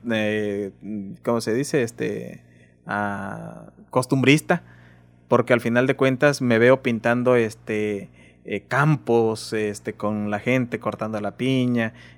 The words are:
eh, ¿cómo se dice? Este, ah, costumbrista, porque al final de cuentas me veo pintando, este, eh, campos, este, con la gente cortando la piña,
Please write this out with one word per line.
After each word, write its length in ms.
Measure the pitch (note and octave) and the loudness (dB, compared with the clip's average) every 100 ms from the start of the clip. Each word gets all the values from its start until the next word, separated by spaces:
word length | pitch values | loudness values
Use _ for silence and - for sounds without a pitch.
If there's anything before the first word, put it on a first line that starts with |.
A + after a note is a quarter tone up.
| A#2+ | -4
eh, 580 | A2 G#2+ G#2+ G#2 G2+ G2+ - G2 G#2 G2 - | -2 0 -2 -2 -4 -6 -10 -12 -10 -10 -10
¿cómo 160 | - A#2 | -4 -2
se 140 | A2+ | 0
dice? 280 | A2+ C#3 C#3+ | -4 -2 -2
Este, 600 | A#2 - A2+ G#2 A#2 - _ _ _ _ - | -2 -4 -6 -6 -10 -16 _ _ _ _ -8
ah, 840 | G2+ G#2 G2+ G2 A2 - - - - - | -4 -4 -6 -10 -12 -14 -16 -20 -20 -4
costumbrista, 720 | B2+ B2+ C#3 B2 D#3 - F3 - - - - _ _ - | -2 0 2 6 4 4 -2 -4 -20 -20 -20 _ _ 0
porque 260 | A#2+ A#2+ | 2 4
al 60 | A#2+ | 2
final 260 | A#2 A#2+ C3 | 2 2 2
de 100 | C3 | 2
cuentas 460 | C3+ B2+ D3 C#3 | 2 4 2 2
me 160 | B2 A2+ | 2 4
veo 240 | A#2+ C3 | 6 4
pintando, 540 | A#2+ A2+ A#2 A#2+ B2 B2 | 2 -2 0 0 2 2
este, 720 | A2 - - G#2+ G#2+ G2+ F#2 - - _ | 2 -4 -6 -4 -2 -4 -8 -20 -20 _
eh, 160 | - G2+ - | -8 -8 -2
campos, 840 | B2+ D3 D3 - A#2 A2+ G#2+ - | 0 2 2 2 2 2 -2 -6
este, 400 | A2 G#2+ G#2 - | -4 -4 -6 -10
con 360 | G#2+ G#2 G#2 G#2 | -6 -4 -4 -4
la 80 | G#2 | -4
gente 380 | B2 B2+ A#2+ A2+ | 0 0 0 -4
cortando 400 | A2+ G2+ A2 G#2+ | -6 -6 -6 -6
la 140 | G#2 - | -8 -6
piña, 560 | B2+ C3 B2 A#2+ A2 - - | -2 0 0 0 -2 -6 -20